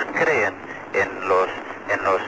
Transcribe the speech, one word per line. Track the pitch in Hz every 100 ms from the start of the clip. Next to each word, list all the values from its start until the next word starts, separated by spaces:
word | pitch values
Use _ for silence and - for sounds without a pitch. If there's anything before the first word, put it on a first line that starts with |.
| 139
creen | 165 160 135 101 92 - - -
en | - 98 92 95
los, | 92 90 - - - -
en | 101
los, | 95 95